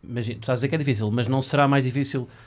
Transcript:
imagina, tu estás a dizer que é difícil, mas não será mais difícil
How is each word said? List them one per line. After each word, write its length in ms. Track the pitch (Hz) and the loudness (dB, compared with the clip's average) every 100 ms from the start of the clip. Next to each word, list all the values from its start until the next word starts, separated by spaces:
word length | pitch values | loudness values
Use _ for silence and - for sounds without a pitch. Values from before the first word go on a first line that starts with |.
imagina, 340 | - 120 113 113 | -8 -6 -6 -6
tu 60 | |
estás 120 | - 123 | -2 0
a 20 | |
dizer 100 | 135 | 0
que 60 | |
é 40 | 160 | 0
difícil, 300 | 139 107 107 | 0 0 0
mas 160 | 117 117 | 0 0
não 120 | 135 | 0
será 260 | 135 143 139 | 0 2 4
mais 160 | 139 | 4
difícil 420 | 127 127 139 135 120 - | 2 -2 -2 -4 -8 -16